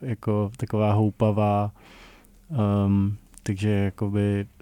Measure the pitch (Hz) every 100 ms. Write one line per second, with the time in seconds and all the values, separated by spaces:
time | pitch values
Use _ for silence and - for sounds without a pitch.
0 | 131 110 - 104 104 113 113 107 107 104
1 | 107 - 110 104 104 101 104 - - -
2 | - - - - - 143 104 101 98 98
3 | 98 101 - - - 95 107 101 98 -
4 | 104 101 101 101 101 -